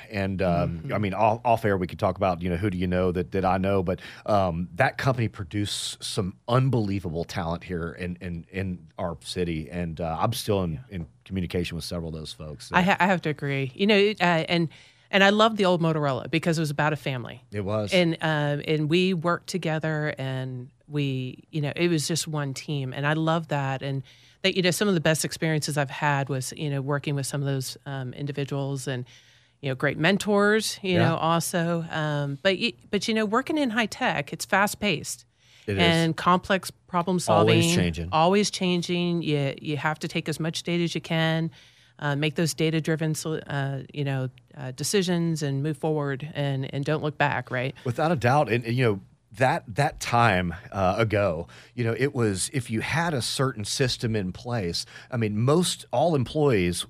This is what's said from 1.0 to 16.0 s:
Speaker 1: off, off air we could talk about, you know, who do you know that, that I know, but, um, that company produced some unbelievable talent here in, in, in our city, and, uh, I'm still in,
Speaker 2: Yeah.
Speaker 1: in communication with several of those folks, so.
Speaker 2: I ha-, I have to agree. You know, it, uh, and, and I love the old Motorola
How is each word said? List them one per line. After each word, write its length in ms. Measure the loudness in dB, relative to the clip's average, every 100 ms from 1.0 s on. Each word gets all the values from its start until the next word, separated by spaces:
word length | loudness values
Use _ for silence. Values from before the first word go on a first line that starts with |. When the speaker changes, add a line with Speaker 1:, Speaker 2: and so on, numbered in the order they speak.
| -2
Speaker 1:
off, 260 | 4 2 4
off 200 | 2 2
air 120 | 4 2
we 100 | 0
could 140 | 0
talk 160 | 0 2
about, 260 | 0 0
you 80 | -2
know, 60 | 0
who 140 | 0
do 60 | 0
you 120 | 0
know 240 | 2 2
that, 180 | 0 -2
that 140 | 0
I 140 | 2 2
know, 260 | 2 2
but, 160 | 0 -4 -6 -12 0
um, 420 | 2 2 0 -6
that 240 | 0 0 2
company 300 | 0 0 -2
produced 720 | -4 -6 -4 -4 -4 -8 -8
some 320 | -6 -4 -4 -6 0
unbelievable 760 | 2 4 2 0 -2 -4 -6
talent 400 | -4 -4 -4 -4
here 300 | -4 -6 -6
in, 260 | -6 -8 -8
in, 260 | -8 -10 -8
in 380 | -6 -6 -6 -10 -8
our 180 | -6 -6
city, 480 | -8 -4 -2 -2 -6
and, 300 | -6 -6 -4
uh, 160 | -4 0
I'm 140 | -2
still 320 | -2 -2 0
in, 80 | 0
Speaker 2:
Yeah. 80 | -4 -10
Speaker 1:
in 160 | -10 -10 _
communication 520 | -8 -6 -2 -2 -4 -6
with 80 |
several 240 | -8 -8 -8
of 100 | -10
those 140 | -12
folks, 340 | -14 -14 -14 -2
so. 80 |
Speaker 2:
I 80 | 0
ha-, 140 | 2 2
I 80 | 2
have 160 | 2
to 60 | -2
agree. 420 | -4 -4 -4 -4
You 140 | -2 2
know, 100 | 4
it, 240 | 4 4
uh, 240 | 2 2 2
and, 200 | 0 0 -4 -20 _ _
and 100 | 4
I 80 | 6
love 260 | 6 4 6
the 100 | 2
old 140 | 4
Motorola 480 | 2 2